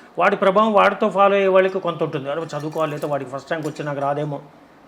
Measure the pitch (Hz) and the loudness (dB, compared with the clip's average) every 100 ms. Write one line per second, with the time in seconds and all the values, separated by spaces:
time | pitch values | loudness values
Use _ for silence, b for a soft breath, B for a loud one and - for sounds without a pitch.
0 | B - 180 202 196 190 220 208 190 202 | B 0 2 4 2 4 2 4 4 2
1 | 220 185 196 202 196 185 190 190 175 156 | -2 4 4 4 4 4 4 0 -4 -4
2 | 156 151 135 151 160 143 156 156 156 147 | -4 -4 -6 -6 -6 -8 -6 -4 -4 -4
3 | 156 143 131 135 - 165 151 147 151 143 | -4 -6 -6 -10 -6 -6 -6 -6 -8 -4
4 | 139 143 151 139 - - - _ | -4 -2 -4 -8 -12 -20 -20 _